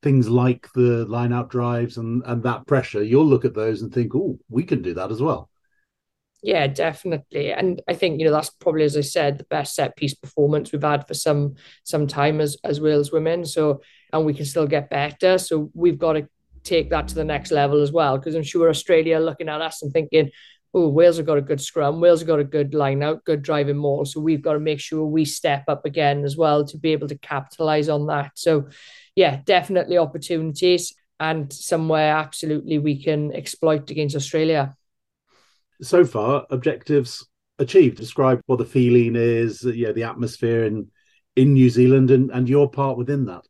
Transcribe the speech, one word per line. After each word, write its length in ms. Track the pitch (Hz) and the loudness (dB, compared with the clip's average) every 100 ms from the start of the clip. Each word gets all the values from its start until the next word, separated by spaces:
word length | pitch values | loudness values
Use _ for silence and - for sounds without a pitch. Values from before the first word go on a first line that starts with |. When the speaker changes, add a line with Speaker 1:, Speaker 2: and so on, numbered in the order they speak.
Speaker 1:
Things 260 | 147 135 110 | 2 2 4
like 380 | 123 127 123 - | 2 2 0 -6
the 300 | 127 123 120 | 0 2 2
line-out 460 | 110 113 120 120 120 | -2 -4 -2 -4 -4
drives 480 | 123 120 120 117 123 | -4 -2 -2 -4 -6
and, 240 | 113 120 | -6 -6
and 180 | 123 120 | -4 -4
that 220 | 120 120 - | -4 -6 -2
pressure, 360 | 135 123 104 | -2 0 -4
you'll 240 | 107 127 156 | 2 4 4
look 180 | 131 | 4
at 100 | - | 2
those 280 | - 110 107 | -2 -4 -4
and 100 | 110 | -6
think, 220 | - 117 | -4 -2
"Oh, 240 | 123 190 98 _ | -2 -4 -6 _
we 160 | 113 | -4
can 160 | 180 139 | -2 -4
do 140 | 87 | -4
that 160 | 85 95 | -6 -8
as 100 | 110 | -4
well." 300 | 147 127 - _ _ _ _ _ _ _ _ _ | -2 -4 -8 _ _ _ _ _ _ _ _ _
Speaker 2:
Yeah, 240 | 208 190 143 | -2 0 0
definitely. 880 | 139 165 151 185 156 - - 143 | -2 -4 -4 -6 -8 -6 -6 -4
And 300 | - 190 180 - | -2 -2 -4 -6
I 60 | |
think, 260 | 170 185 151 | -2 -2 0
you 60 | 160 | 2
know, 60 | |
that's 180 | 151 151 | 2 -2
probably, 340 | _ - 156 | _ -2 0
as 120 | 151 147 | 0 0
I 40 | |
said, 360 | 139 180 143 143 | -2 0 -2 -2
the 60 | |
best 300 | - 147 139 | -6 -6 -4
set-piece 400 | - 139 - 147 | -4 -4 -4 -8
performance 580 | 139 139 - 143 151 - | -8 -10 0 2 2 -2
we've 100 | 151 | -4
had 240 | 151 147 143 | -2 -2 -4
for 80 | |
some, 420 | - - 147 143 135 - - | -6 0 0 0 -6 -20 -20
some 220 | - 156 143 | -6 -2 -2
time 340 | 143 143 156 | 0 0 2
as, 160 | 151 143 | -2 -4
as 160 | - 143 | -6 -2
Wales 320 | 151 147 143 | 2 2 2
women. 320 | 160 160 170 | 0 0 -2
So, 360 | 165 165 151 135 _ _ _ | -4 -2 0 -2 _ _ _
and 120 | 156 | -2
we 100 | 156 | 0
can 100 | 143 | -2
still 220 | 143 165 151 | -4 -2 0
get 220 | 151 143 | -2 -2
better. 500 | 160 147 147 185 185 | -4 -4 0 2 2
So 320 | 185 160 151 | 0 -4 -4
we've 240 | 160 175 147 | 0 0 2
got 160 | 165 | 0
to 140 | 156 147 _ _ - | -2 -4 _ _ -20
take 280 | - 165 147 | -2 -2 0
that 180 | 156 - | -4 -4
to 60 | |
the 100 | - | -6
next 260 | 156 147 - | -4 -6 -2
level 320 | 156 143 147 | 0 2 2
as 100 | 143 | 2
well, 260 | 160 151 135 | 2 0 0
'cause 160 | 135 | -4
I'm 80 | 160 | -6
sure 280 | 147 170 165 | -4 2 2
Australia 480 | 151 - 170 160 160 | 2 2 2 2 0
are 20 | |
looking 280 | 160 143 160 | 0 -4 -8
at 120 | 151 | -6
us 220 | 165 - | -6 -8
and 100 | 147 | -4
thinking, 380 | 147 151 160 147 - - _ _ | -4 2 2 2 -4 -20 _ _
"Oh, 140 | 185 165 | 0 2
Wales 280 | 143 175 165 | 6 4 4
have 100 | 151 | 0
got 120 | 147 | -2
a 40 | |
good 180 | 139 147 | 0 -6
scrum, 400 | - - 143 165 | -4 -2 -2 2
Wales 200 | 170 170 | 4 4
have 60 | 165 | 2
got 120 | 156 | 0
a 60 | |
good 300 | 143 151 143 | 0 -2 -2
line 280 | 151 139 135 | 0 0 0
out, 220 | 147 156 | -2 -4
good 180 | - 151 | -2 -4
driving 360 | 139 151 143 143 | 0 -2 0 -2
maul." 260 | 147 139 | 0 -2
So 160 | 139 156 | -4 -4
we've 220 | 156 156 | -2 0
got 100 | 160 | 0
to 80 | 151 | -2
make 180 | 156 147 | -2 -6
sure 260 | - 156 | -6 -4
we 200 | 156 160 | -2 0
step 400 | 151 - 165 139 139 | -2 -2 -2 -2 -2
up 160 | 143 | -6
again 380 | 151 143 147 143 | -4 0 0 0
as 140 | 143 147 | -4 0
well 280 | 160 147 147 | 2 2 0
to 100 | 151 | -4
be 160 | 156 | -2
able 160 | 156 147 | -2 -4
to 100 | 143 | -10
capitalise 680 | - 143 139 - 156 151 151 | -8 -8 -8 -6 -2 0 0
on 180 | 151 147 | -2 -2
that. 240 | 151 143 | -4 -6
So, 340 | - - 156 139 - - - _ | -4 0 0 -2 -16 -20 -20 _
yeah, 260 | - 175 135 135 | 2 2 2 2
definitely 500 | 185 180 185 170 175 | 2 2 -2 0 0
opportunities 1000 | 156 160 - 170 160 147 180 180 175 - _ _ | 0 -4 -6 -4 -4 -2 2 2 -2 -14 _ _
and 320 | 160 160 143 | -4 -4 -6
somewhere 640 | - - 165 160 156 156 156 | -10 -4 -2 0 2 2 0
absolutely 640 | 151 - 156 151 - 151 | -2 -8 -4 -4 -2 -2
we 240 | 147 139 | -2 -2
can 300 | 143 151 147 | -2 -2 -2
exploit 580 | - 147 - 160 156 147 | -8 -12 -2 0 0 -2
against 240 | 151 147 | -6 -4
Australia. 600 | 147 135 160 160 156 135 135 _ _ _ _ _ _ _ _ _ _ | -4 -4 -2 0 0 -2 -6 _ _ _ _ _ _ _ _ _ _
Speaker 1:
So 240 | - 175 | 0 4
far, 420 | 170 113 107 143 - | 4 2 -2 -2 -2
objectives 760 | 131 127 - - 147 123 - - _ _ _ | -4 -2 -4 0 0 0 -10 -18 _ _ _
achieved. 380 | 131 196 147 - | 2 6 6 2
Describe 460 | 117 - 131 127 - | -10 0 2 2 0
what 120 | 127 | -2
the 80 | 143 | 0
feeling 500 | 135 123 120 117 117 | 2 6 6 4 2
is, 460 | 117 117 117 104 | 2 2 -2 -4
you 240 | 123 117 117 | -6 -4 -4
know, 60 | |
the 80 | 107 | -2
atmosphere 600 | 117 117 117 - 117 117 | -6 -6 -8 -4 -2 0
in, 240 | 110 107 104 _ _ _ _ - | 0 -4 -10 _ _ _ _ 2
in 180 | 135 | 6
New 160 | 135 127 | 8 6
Zealand 400 | 120 127 135 131 | 6 6 6 6
and, 200 | 131 131 | 6 4
and 160 | 123 123 | 0 2
your 220 | 143 139 | 2 2
part 280 | 143 139 123 | 0 -4 -4
within 260 | 123 143 117 | -4 -4 -4
that. 160 | 90 _ | -8 _